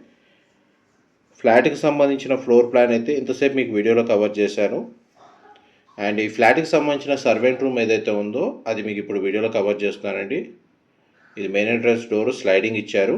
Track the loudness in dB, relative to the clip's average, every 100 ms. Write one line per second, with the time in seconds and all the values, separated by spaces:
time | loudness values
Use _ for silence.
0 | -18 _ _ _ _ _ _ _ _ _
1 | _ _ _ _ 4 4 4 0 0 2
2 | 2 0 -2 -4 4 4 4 4 4 2
3 | 0 -4 -2 0 0 0 -2 0 2 2
4 | 2 2 0 0 -2 0 -2 -2 -10 -16
5 | _ _ -20 _ -20 -20 _ _ _ -6
6 | -4 -2 -2 2 4 4 2 2 2 -2
7 | -2 -2 0 2 2 0 -2 0 0 0
8 | 0 -4 -4 -4 -4 -6 -6 -6 -6 -6
9 | -6 -4 -2 -2 -2 0 0 0 -4 -4
10 | -8 -6 -6 -6 -8 -16 _ _ _ _
11 | _ _ _ -10 -4 -2 0 0 2 0
12 | 0 -2 -2 -2 0 2 0 -4 -4 0
13 | 0